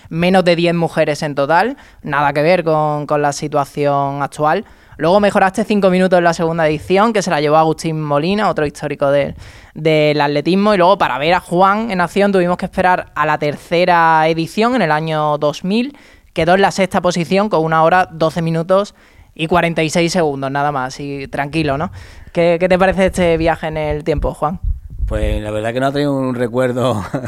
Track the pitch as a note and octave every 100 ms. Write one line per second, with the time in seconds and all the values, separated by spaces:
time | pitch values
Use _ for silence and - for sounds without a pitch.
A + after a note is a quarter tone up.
0 | - D#3+ F3 F#3+ F3+ E3+ E3+ E3+ E3 E3
1 | D#3 D3 D#3 C#3 C#3 E3+ A3 C#4 - -
2 | D3+ C#3+ C#3+ D3 D#3 F3+ E3 D#3 D3+ D3
3 | D3 D3+ D3 C#3+ D3+ D3 C#3 D3+ C#3+ C#3
4 | C#3 C#3+ C#3 - D3+ F#3 - - - -
5 | D#3 G3+ G3+ G3+ F#3+ A#3 G#3 G#3 F#3+ F3+
6 | F#3 F3+ E3+ E3 E3 E3 D#3 D3+ - F#3
7 | A3+ G#3 F3+ D3+ D3 D#3 D#3+ D#3 E3 D#3
8 | D3+ C#3+ E3+ G#3 G3 D#3 D3 - D3 C#3+
9 | C#3+ C#3+ D3 - - - - - D#3 D#3
10 | D3+ D3 D3 D3 D#3 F#3+ G#3 G3+ E3+ G3+
11 | D3+ B2+ D#3 F3+ - F3 F#3+ G#3 A#3 F#3
12 | E3+ G3 G3+ F#3+ F3 F3+ F#3+ - F3+ F3+
13 | - - D3+ D3+ D3 C3+ - E3+ F3+ E3+
14 | E3 D#3+ D#3+ E3 D#3+ - A#3 B3+ E3 D3+
15 | D#3+ D#3 D3+ D3 D3+ - F#3 G#3+ C4+ -
16 | - - _ - E3 F#3+ G3 F3+ F#3 F#3+
17 | F3 F3 D#3+ F#3+ G#3 E3+ D#3+ D#3+ D#3+ F3+
18 | F3+ E3 D#3+ F3 E3 E3 E3 F#3+ G#3 -
19 | _ - - - D#3+ F3 E3+ E3 D#3+ F3
20 | E3+ F#3 D#3 C3+ C3+ C#3 D3 C#3+ B2+ -
21 | C#3+ C#3 C3+ D3 C#3+ D#3+ D3+ C#3 F3 -
22 | - - - E3+ E3+ E3+ F3+ F3+ F#3+ F3+
23 | F#3 F#3 F3 E3 E3 D#3 D#3+ D#3 D3+ D3+
24 | D#3+ D3 C#3 - D3+ F#3 - - - -
25 | - G#2+ G#2+ G#2+ G#2+ G#2+ A2 A#2+ C3+ C#3+
26 | C#3+ C#3 C3 A#2+ B2 A#2+ B2+ B2 B2 G#2+
27 | F2+ C#3